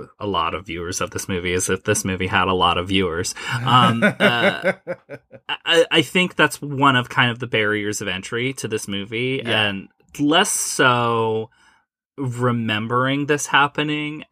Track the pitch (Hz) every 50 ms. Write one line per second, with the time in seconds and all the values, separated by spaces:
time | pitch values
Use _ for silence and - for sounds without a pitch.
0 | 67 67 _ - 101 101 92 85 80 82 87 80 90 - 80 85 85 87 92 -
1 | 92 85 - 92 - - 98 87 87 90 90 92 92 - 92 - - - 104 -
2 | - 98 92 90 92 92 110 98 90 95 92 90 90 87 85 87 90 95 95 95
3 | 95 87 78 85 92 - - - - - 131 120 120 117 123 127 120 117 113 117
4 | 123 - 127 - - - 120 120 113 101 92 65 - 190 - - _ - 175 -
5 | _ - 143 - _ _ - 131 _ - 147 - - - 165 165 165 - 151 165
6 | 139 - - 185 180 175 - - 156 147 - - 143 147 143 131 139 139 127 123
7 | 120 - - 139 123 123 117 120 123 117 - 113 107 104 104 107 101 104 104 -
8 | 107 98 92 92 95 - 120 117 123 135 135 - - 110 110 107 - - 98 98
9 | 98 110 117 113 123 131 131 131 120 117 110 107 107 104 98 98 - - _ _
10 | _ _ - - 143 147 156 175 208 - - - - - - - 143 127 123 120
11 | 120 117 117 113 113 113 110 110 110 - _ _ _ _ _ _ _ _ _ _
12 | _ _ _ - 139 127 117 123 123 123 120 117 113 110 107 107 110 113 123 123
13 | 131 131 139 143 147 135 147 143 - - - 139 143 143 - - 151 151 151 151
14 | 151 147 151 156 - -